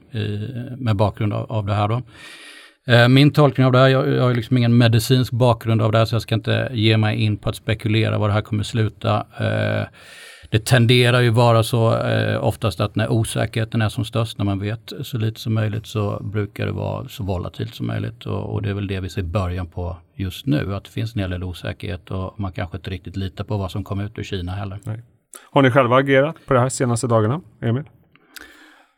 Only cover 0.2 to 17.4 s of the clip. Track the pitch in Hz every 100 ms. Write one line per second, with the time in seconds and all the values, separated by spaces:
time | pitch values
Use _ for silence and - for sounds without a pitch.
0.2 | 104 104 113 120 123 127 120 104 101 -
1.2 | 104 113 113 110 101 104 104 120 - -
2.2 | - - - - - _ - 120 120 135
3.2 | 147 147 143 - 131 127 135 131 147 131
4.2 | 127 120 113 127 117 120 117 113 - 131
5.2 | 120 117 123 117 113 113 110 110 113 113
6.2 | - 110 113 110 113 123 110 110 107 117
7.2 | 107 104 110 - - 110 110 110 107 104
8.2 | 104 104 - 107 98 120 107 - 107 104
9.2 | - - 107 107 104 107 107 - - -
10.2 | - - - 110 - 127 117 123 120 123
11.2 | 120 117 120 113 110 117 113 117 120 110
12.2 | 107 107 117 - 107 - 104 104 110 113
13.2 | 110 120 110 113 110 117 107 - 113 113
14.2 | 113 - 101 98 104 113 - - 127 117
15.2 | 110 - 117 110 107 107 - 110 104 107
16.2 | 104 104 101 - 101 98 101 104 127 -
17.2 | 95 90